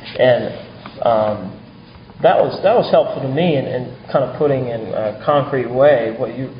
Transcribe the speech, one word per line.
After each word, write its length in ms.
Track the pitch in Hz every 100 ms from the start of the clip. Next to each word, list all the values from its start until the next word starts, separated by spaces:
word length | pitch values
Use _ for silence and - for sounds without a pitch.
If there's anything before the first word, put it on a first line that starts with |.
| - -
And, 240 | 127 120 110 - - - - -
um, 580 | - 110 107 104 98 - - - - - - -
that 160 | 160 202
was, 180 | 139 120
that 100 | 185
was 160 | 226 -
helpful 300 | 170 143 151
to 60 | 135
me 300 | 139 180 143
in, 80 | -
in 260 | 123 123 - -
kind 120 | 151
of 140 | 131 -
putting 300 | 147 131 123
in 200 | 113 107
a 280 | - 110 104 -
concrete 440 | 147 135 135 117
way 460 | 123 143 131 113 110
what 200 | 120 127
you, 100 | 131 -